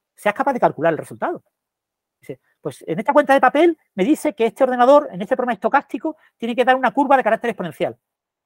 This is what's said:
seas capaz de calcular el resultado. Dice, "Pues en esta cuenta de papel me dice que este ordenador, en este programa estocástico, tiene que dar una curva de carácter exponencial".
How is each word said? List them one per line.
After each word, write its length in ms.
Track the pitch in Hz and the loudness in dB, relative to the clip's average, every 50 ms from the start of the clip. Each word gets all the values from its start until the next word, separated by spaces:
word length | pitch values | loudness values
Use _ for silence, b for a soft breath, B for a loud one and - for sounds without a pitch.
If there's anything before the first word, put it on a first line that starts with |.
| _ _ _ | _ _ _
seas 220 | _ - 208 208 | _ -4 -4 -2
capaz 200 | - 262 285 269 | -2 -2 -2 0
de 60 | 247 | 0
calcular 320 | 202 160 156 - 147 170 160 | 0 0 0 0 -2 -2 -2
el 60 | 135 | -2
resultado. 460 | 135 - 123 110 214 311 349 170 - _ _ _ _ _ _ _ _ _ _ _ _ _ _ _ | -4 -10 -10 -8 -6 -6 -6 -8 -12 _ _ _ _ _ _ _ _ _ _ _ _ _ _ _
Dice, 220 | _ - 135 - _ _ _ _ - | _ -18 -18 -18 _ _ _ _ -12
"Pues 200 | 151 - - - | -12 -12 -12 -10
en 120 | - 165 175 | -8 -8 -4
esta 140 | 220 - 254 | -4 0 0
cuenta 220 | 294 285 277 269 | 0 2 2 2
de 60 | 277 | 4
papel 380 | 262 247 - 285 339 349 320 - _ _ _ | 4 2 4 4 2 2 2 -2 _ _ _
me 80 | 202 185 | -2 0
dice 320 | 240 302 - - 302 294 | 0 0 0 -2 -4 -2
que 120 | - 226 | -2 -2
este 180 | 226 - - 269 | -4 0 0 0
ordenador, 460 | 254 247 240 247 254 285 294 302 - 196 | 0 2 2 4 6 6 4 4 0 -4
en 80 | 175 | -12
este 160 | - - 262 | -6 -4 -4
programa 160 | - 240 247 233 | -4 -2 -4 -6
estocástico, 640 | - - 220 247 285 - _ - 269 - 320 302 b b b b _ | -4 -4 -2 -2 -2 -2 _ -8 -8 -8 -8 -10 b b b b _
tiene 180 | 233 226 240 | -8 -4 -2
que 80 | 254 240 | 0 2
dar 100 | 247 254 | 2 2
una 160 | 262 254 233 - | 2 0 -2 0
curva 260 | 269 285 262 285 262 | -2 0 2 2 2
de 40 | - | 2
carácter 280 | 214 220 214 - 233 | 0 -2 -2 -2 -6
exponencial". 480 | 202 - 185 165 - - 180 131 113 - _ _ _ _ _ _ _ _ _ | -6 -6 -8 -10 -8 -6 -6 -6 -6 -10 _ _ _ _ _ _ _ _ _